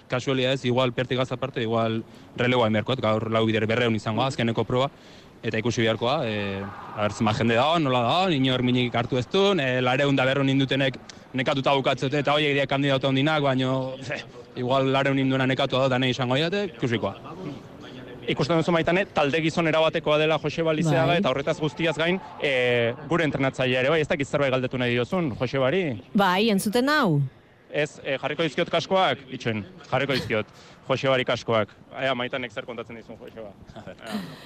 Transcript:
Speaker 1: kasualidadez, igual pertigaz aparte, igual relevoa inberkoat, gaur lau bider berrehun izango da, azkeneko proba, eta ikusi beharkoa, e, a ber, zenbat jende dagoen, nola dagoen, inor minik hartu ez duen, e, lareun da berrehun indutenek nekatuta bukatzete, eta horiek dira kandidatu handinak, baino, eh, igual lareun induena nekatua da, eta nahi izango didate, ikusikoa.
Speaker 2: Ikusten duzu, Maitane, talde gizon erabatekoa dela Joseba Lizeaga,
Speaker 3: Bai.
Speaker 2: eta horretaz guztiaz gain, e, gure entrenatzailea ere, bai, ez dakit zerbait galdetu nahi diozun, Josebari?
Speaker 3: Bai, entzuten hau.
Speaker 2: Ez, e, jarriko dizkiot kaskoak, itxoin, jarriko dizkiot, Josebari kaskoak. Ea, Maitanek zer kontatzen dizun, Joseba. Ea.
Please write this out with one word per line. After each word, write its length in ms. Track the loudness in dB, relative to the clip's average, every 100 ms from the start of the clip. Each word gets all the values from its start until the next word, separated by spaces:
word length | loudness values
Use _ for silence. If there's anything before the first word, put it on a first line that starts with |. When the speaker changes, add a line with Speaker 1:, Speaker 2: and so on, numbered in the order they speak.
| -6
Speaker 1:
kasualidadez, 560 | -4 0 0 0 0 0
igual 240 | 2 0
pertigaz 360 | -2 -2 -2 -2
aparte, 320 | -4 -6 -4
igual 380 | -2 0 0 -2 -6 -16 -14 -2
relevoa 300 | 2 4 4
inberkoat, 320 | 2 0 0
gaur 280 | 0 0 0
lau 140 | 2 2
bider 200 | 2 0
berrehun 240 | 0 0
izango 280 | 0 -2 -2
da, 80 | -2
azkeneko 320 | 0 -2 0
proba, 240 | 0 0 0 -4 -20 -20 -20 -10
eta 160 | -4 -2
ikusi 240 | 0 2
beharkoa, 320 | 2 2 0 0 -2
e, 360 | -4 -4 -6 -8 -12 -12 -4
a 60 |
ber, 80 | -4
zenbat 260 | 0 0 2
jende 160 | 2
dagoen, 300 | 4 4 2
nola 180 | 2 2
dagoen, 320 | 2 2 2 2
inor 220 | 2 2
minik 320 | 2 2 0
hartu 240 | 0 0 -2
ez 80 | 0
duen, 300 | 2 4 2
e, 180 | 2 0
lareun 360 | 2 2 2 2
da 60 | 2
berrehun 240 | 2 2
indutenek 480 | 2 2 2 0 -2 -14 -20 -10
nekatuta 440 | -4 -2 0 2 2
bukatzete, 400 | 2 0 0 0
eta 160 | 2
horiek 200 | 2 2 0
dira 80 | 0
kandidatu 400 | 0 0 0 2
handinak, 360 | 2 2 2
baino, 500 | 2 0 0 -2 -4 -8 -10
eh, 80 | -10 -12 -20 -14 -6
igual 340 | 0 2 2
lareun 260 | 2 2 0
induena 280 | 2 2 0
nekatua 380 | 0 0 0 2
da, 60 |
eta 60 | 2
nahi 80 | 0
izango 240 | -2 0
didate, 380 | 0 0 -2 -6
ikusikoa. 400 | -4 -2 -2 -2 -6 -14 -12 -12 -12 -16 -20 -18 -16 -16 -10
Speaker 2:
Ikusten 320 | -6 -2 0 2
duzu, 100 | 2
Maitane, 320 | 2 2 0 0
talde 300 | 0 0 2
gizon 240 | 0 0 2
erabatekoa 480 | 2 2 2 2 2
dela 160 | 4 0
Joseba 320 | -2 -2 0
Lizeaga, 360 | 0 2 2 2
Speaker 3:
Bai. 80 | 2
Speaker 2:
eta 120 | 2
horretaz 240 | 0 -2 -2
guztiaz 380 | -4 -2 -2 0
gain, 220 | 0 -2 -4 -6
e, 520 | -2 2 2 2 0 -2 -2
gure 160 | 0 0
entrenatzailea 540 | 0 -2 0 0 2
ere, 100 | 2
bai, 80 | 2
ez 60 | 2
dakit 220 | 0 0
zerbait 220 | 2 2
galdetu 240 | 2 0 0
nahi 140 | 0
diozun, 380 | 2 0 0 0 -2
Josebari? 400 | -2 2 2 2 0 -4 -2
Speaker 3:
Bai, 300 | 2 4 4 2
entzuten 380 | 2 2 2 2
hau. 280 | 4 4 2 0 -6 -20 -20 -8
Speaker 2:
Ez, 240 | -4 -4 -4
e, 100 | -6 -4
jarriko 240 | -4 -2 -2
dizkiot 240 | 0 0
kaskoak, 540 | 0 2 2 2 0 -6
itxoin, 320 | -6 -4 -4 -6 -14 -4
jarriko 240 | -2 0
dizkiot, 320 | -2 -2 -4 -4 -12 -20 -16 -4
Josebari 380 | -2 2 2 0
kaskoak. 480 | -2 0 0 0 -8 -18 -6
Ea, 160 | -4
Maitanek 380 | -2 -4 -6 -8
zer 100 | -10
kontatzen 360 | -10 -12 -12 -14
dizun, 160 | -16 -18
Joseba. 320 | -16 -16 -16 -18 -20
Ea. 480 | -18 -18 -16 -10 -10 -10 -16